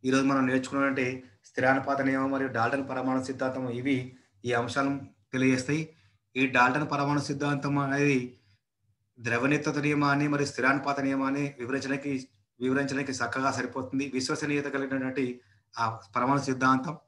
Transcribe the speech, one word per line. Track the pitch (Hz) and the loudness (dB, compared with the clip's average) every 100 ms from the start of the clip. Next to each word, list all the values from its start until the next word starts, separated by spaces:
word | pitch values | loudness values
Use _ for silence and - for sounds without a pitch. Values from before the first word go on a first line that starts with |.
ఈరోజు | 131 131 | 4 4
మనం | 135 139 131 | 4 4 2
నేర్చుకున్నటువంటి | 131 127 139 139 135 127 131 - _ | 2 0 0 0 0 -2 -4 -12 _
స్థిరానుపాత | - - 127 135 139 139 | -10 0 2 2 2 0
నియమం | 135 135 135 | 2 2 0
మరియు | 135 135 | 0 -2
డాల్టన్ | 117 120 139 135 | 0 0 0 -4
పరమాణు | 127 131 131 | -4 0 0
సిద్ధాంతం | 127 131 131 131 127 | -2 -4 -4 -2 -6
ఇవి | 120 131 131 127 - _ _ | -4 0 -2 -2 -14 _ _
ఈ | 120 | -2
అంశాలను | 120 123 143 139 139 - _ _ | 0 0 0 0 -2 -8 _ _
తెలియజేస్తాయి. | 131 131 127 131 151 160 - _ _ _ 127 | 0 2 2 0 -2 -4 -12 _ _ _ -2
ఈ | 135 | 2
డాల్టన్ | 123 123 139 151 | 4 4 4 -2
పరమాణు | 143 143 147 | 0 0 0
సిద్ధాంతం | - 135 143 143 139 143 | 0 -2 -2 0 0 0
అనేది | 139 139 147 131 123 - _ _ _ _ _ _ _ _ | 0 2 4 2 0 -12 _ _ _ _ _ _ _ _
ద్రవనిత్వత | 113 117 135 147 156 147 | -2 2 2 2 0 0
నియమాన్ని | 143 147 143 143 147 | 0 2 2 4 2
మరియు | 143 139 | 2 0
స్థిరానుపాత | - 127 143 139 139 | 2 2 2 0 -2
నియమాన్ని | 135 135 135 139 143 139 | 0 0 0 -2 -4 -6
వివరించడానికి, | 120 135 131 135 143 135 131 _ _ _ | -4 -4 -2 -4 -2 -6 -8 _ _ _
వివరించడానికి | 127 131 139 135 135 | 0 0 0 -2 -4
చక్కగా | 127 120 131 135 | -4 -4 0 -2
సరిపోతుంది. | 127 123 135 131 135 139 | -2 -4 -6 -4 -4 -2
విశ్వసనీయత | 127 127 151 151 147 | -4 -2 -2 0 -2
కలిగినటువంటి | 143 139 135 135 131 131 127 123 _ _ _ - | -2 -4 -2 -4 -4 -2 -4 -6 _ _ _ -4
ఆ | 117 110 - 123 | -4 -4 -6 -2
పరమాణు | 127 139 | 2 0
సిద్ధాంతం | 135 127 131 131 139 156 | 0 0 2 2 0 -10